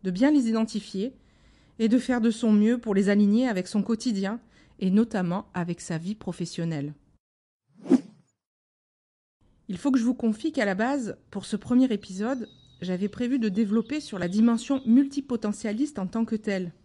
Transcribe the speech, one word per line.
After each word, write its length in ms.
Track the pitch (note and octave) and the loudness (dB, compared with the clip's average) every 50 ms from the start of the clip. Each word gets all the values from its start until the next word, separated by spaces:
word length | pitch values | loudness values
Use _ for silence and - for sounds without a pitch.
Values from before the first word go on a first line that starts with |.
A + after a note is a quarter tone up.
| - | -4
de 80 | F#3+ | -4
bien 180 | F3+ F#3 B3 C#4+ | 0 2 4 4
les 200 | D#4 D4 B3 A3+ | 6 4 4 2
identifier 640 | A3+ A3+ A3 A3 - A3 F#3+ - - F#3+ G3 B3+ C4 _ _ _ _ _ _ _ _ _ _ _ _ _ | 2 0 0 0 -2 -8 -8 -6 -6 -6 -6 -6 -8 _ _ _ _ _ _ _ _ _ _ _ _ _
et 80 | A3+ A3 | 0 4
de 120 | A3 B3+ | 4 2
faire 200 | B3 - B3+ A#3+ | 2 2 0 2
de 120 | A3 A#3 | 2 0
son 200 | A3 A3+ - A3+ | 0 2 2 4
mieux 260 | G#3+ G#3 G#3 A3 A#3+ B3 | 4 6 6 4 2 0
pour 160 | A#3+ A3 G3+ | 0 0 0
les 140 | G3 G3+ F#3 | 2 2 4
aligner 400 | G3+ G3+ G#3 G3+ G3+ A3+ B3+ B3+ | 4 4 4 4 4 4 2 2
avec 220 | A3 F#3 F3+ - | 0 -2 -4 -2
son 120 | - G#3+ | -2 -2
quotidien 600 | G3 - A#3 A3 - B3+ A3 G3 G3 F#3+ G#3+ A#3+ _ _ _ _ _ _ _ _ | 0 0 -2 -2 -2 -4 -2 -2 -2 -4 -6 -8 _ _ _ _ _ _ _ _
et 100 | - F#3 | -2 2
notamment 560 | F#3 G#3 A3+ A#3 - G#3 F#3 F3 E3+ F#3+ - _ _ | 4 4 2 2 0 -4 -2 -2 -2 -4 -6 _ _
avec 260 | F#3 E3+ E3+ E3+ E3+ | -6 -4 -4 -6 -8
sa 180 | - - F3 D#3+ | -6 -8 -6 -6
vie 180 | E3 F3+ G#3+ | -6 -6 -10
professionnelle. 800 | G#3+ - - F3 - F3+ E3+ - - E3+ E3+ E3 D3 C#3 D3 D3+ _ _ _ _ _ _ _ _ _ _ _ _ _ _ _ _ _ - - - B3+ - - - _ _ _ _ _ _ _ _ _ _ _ _ _ _ _ _ _ _ _ _ _ _ _ _ _ _ _ _ _ _ _ | -8 -8 -10 -8 -6 -8 -8 -6 -6 -6 -4 -4 -4 -6 -8 -10 _ _ _ _ _ _ _ _ _ _ _ _ _ _ _ _ _ 0 2 2 2 2 -2 -20 _ _ _ _ _ _ _ _ _ _ _ _ _ _ _ _ _ _ _ _ _ _ _ _ _ _ _ _ _ _ _
Il 80 | G3 F3 | -10 -4
faut 140 | - C#4+ | -2 0
que 80 | C4 C4+ | 2 2
je 40 | A3+ | 2
vous 100 | A#3+ B3+ | 2 -2
confie 380 | B3+ - A3+ G#3+ G#3+ - D#4+ | 0 0 -2 -2 0 -4 -4
qu'à 140 | D#4 - A3+ | -2 0 -2
la 100 | G3+ F#3+ | 0 0
base, 420 | F#3 A3 B3 - C#4+ B3 G3+ - - _ _ | 0 -2 -2 -2 -2 -4 -6 -10 -12 _ _
pour 140 | - G#3 - | -12 -12 -10
ce 100 | - - | -6 -8
premier 340 | G3 - - A#3+ B3 C4 B3+ A3+ | -8 -4 2 4 4 4 4 2
épisode, 560 | G3+ - - F#3+ F#3 G#3 A#3 C4+ B3+ A3+ - _ _ _ _ _ _ | -2 -4 -8 -8 -6 -4 -4 -4 -4 -6 -12 _ _ _ _ _ _
j'avais 260 | - F3+ F#3 F3 G3 G#3 | -6 -6 -4 -2 -2 -4
prévu 320 | G3+ - B3 A#3+ C4 C#4 | -4 -4 -4 -2 0 0
de 80 | A3+ G#3+ | 0 0
développer 540 | F#3 G3+ A3+ G3 G3+ A3+ A3+ A3+ C#4+ D4+ | 0 0 0 2 2 0 0 0 -6 -8
sur 180 | D4 - - G3 | -8 -8 -8 -6
la 80 | F3+ F3 | -4 -2
dimension 540 | F3+ G#3 A3 A#3 A#3 A3+ - - C#4 C4 C4 | 2 4 4 4 4 2 0 -2 -4 -2 2
multipotentialiste 1120 | A#3 A3+ B3+ C#4+ C#4 - C#4+ C4+ - B3+ A3+ - G#3 G#3 - - A3+ G#3 A3 C#4+ D4 - - | 4 6 6 6 4 0 -6 -6 -4 -6 -4 -2 -4 -4 -4 -4 -6 -2 -2 -4 -4 -4 -6
en 100 | F#3+ F#3 | -8 -4
tant 180 | - A3+ A3+ | -2 -4 -2
que 100 | A3+ A3+ | -2 -2
telle 380 | G#3+ G#3+ G#3+ G3+ F#3+ F#3 F3 - _ _ | -4 -4 -4 -4 -2 -4 -6 -10 _ _